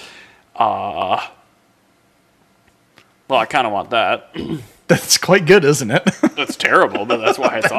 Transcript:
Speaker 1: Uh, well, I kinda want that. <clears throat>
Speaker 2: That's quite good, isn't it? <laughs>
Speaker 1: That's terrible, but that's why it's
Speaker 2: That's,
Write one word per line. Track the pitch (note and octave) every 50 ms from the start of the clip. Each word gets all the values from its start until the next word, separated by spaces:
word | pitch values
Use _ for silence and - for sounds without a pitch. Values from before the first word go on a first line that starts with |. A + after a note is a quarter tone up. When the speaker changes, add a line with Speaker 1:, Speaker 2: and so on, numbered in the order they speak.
| - - - - - - _ _ _ _ _
Speaker 1:
Uh, | - A2+ G#2+ G2 G2 G2 G2+ D2+ E2+ F#2+ F#2 G#2+ - - - - _ _ _ _ _ _ _ _ _ _ _ _ _ _ _ _ _ _ _ _ _ _ _ _ _ _ _ _ _ _ _ _ - _ _ _ _ _
well, | - C3+ A#2+
I | A2
kinda | - - C#3 A#2+ A2
want | G2+ G2 E2+ E2
that. | A#2+ A2+ G2 F#2 A#2 - - - - - - - E3 C3+
<clears throat> | A2+ - _ _ _
Speaker 2:
That's | - E3+ - - - -
quite | - - - F#3 G3+ E3
good, | D3+ G3 G3+ D3
isn't | C#3+ D3+ - C3 G2+
it? | C3 F3+ -
<laughs> | F#3+ - - - - -
Speaker 1:
That's | D3 C3+ - -
terrible, | - - - C3+ - E3 A#2+ - - -
but | A#2+ A#2+
that's | A2+ A2 - -
why | - C3 - A#2
it's | A2+ - -
Speaker 2:
That's, | A2+